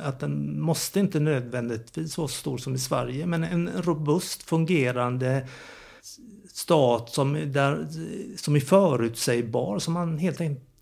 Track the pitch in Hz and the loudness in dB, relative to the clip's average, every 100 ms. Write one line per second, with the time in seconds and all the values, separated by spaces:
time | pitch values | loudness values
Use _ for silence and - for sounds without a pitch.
0 | 147 131 143 143 147 147 160 160 - 196 | -6 -4 -4 -2 -4 -2 0 0 0 0
1 | 196 160 151 135 120 123 120 117 - 160 | 2 2 2 0 -2 -4 -4 -6 -6 -8
2 | 160 175 143 - 151 127 135 131 - 127 | -6 -4 -4 -4 -6 -6 -4 -4 -2 -2
3 | 123 131 175 165 165 175 175 185 170 156 | -2 -4 -2 -2 0 0 -2 -2 0 0
4 | 147 170 - - - 165 165 170 123 123 | 2 0 0 -8 0 2 4 4 2 2
5 | 123 127 127 135 127 - - - - - | 0 0 2 0 -2 -12 -18 -20 -20 -20
6 | - - - - - - - 165 127 117 | -20 -20 -20 -20 -16 -6 4 6 6 4
7 | 117 - 139 147 151 139 139 156 156 160 | 0 -2 0 0 -2 0 2 0 -6 -8
8 | 165 - 160 185 - 147 131 190 185 123 | -10 -10 -10 -6 2 2 6 6 6 4
9 | 117 117 - 120 113 120 156 202 170 175 | 0 0 0 2 0 -2 -2 -2 -2 -2
10 | 170 156 180 139 165 135 - _ | -2 0 -2 0 -2 -4 -10 _